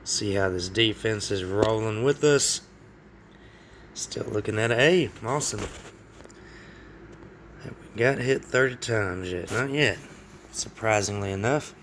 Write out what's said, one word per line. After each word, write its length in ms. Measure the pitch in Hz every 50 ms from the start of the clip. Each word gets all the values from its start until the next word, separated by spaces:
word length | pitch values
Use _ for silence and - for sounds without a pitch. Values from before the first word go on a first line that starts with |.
| -
See 320 | - - - 113 104 98
how 140 | 101 98 95
this 200 | 92 90 87 92
defense 640 | 95 107 117 113 101 - - 113 110 104 101 -
is 120 | 104 98 92
rolling 600 | 92 95 101 107 107 113 110 110 110 107 107 117
with 200 | 139 143 143 -
us. 380 | 151 147 139 - - - - - - - - - - - - - - - - - - - - - - - - - - - - - - -
Still 320 | - - - - - - -
looking 280 | 110 107 104 - 104 107
at 100 | 110 117
an 100 | 117 113
A. 300 | 127 156 180 185 156 104 - - -
Awesome. 360 | 110 131 151 147 - - 107 98 - - - - - - - - - - - - - - - - - - - - - - - - - - - - - - - - - - - - - - - -
Have 100 | - - -
we 180 | - - - 104
got 200 | 117 127 139 -
hit 260 | 123 123 135 - -
thirty 300 | - - 127 131 131 123
times 560 | 123 - - 117 107 104 95 90 92 92 90
yet? 200 | 90 90 87 90
Not 200 | 98 110 131 139
yet. 260 | 135 147 147 120 92 - - - - - - - - - - -
Surprisingly 800 | - - - - - - - 110 107 104 98 98 104 101 101 98
enough. 420 | 98 95 101 117 139 151 - - - -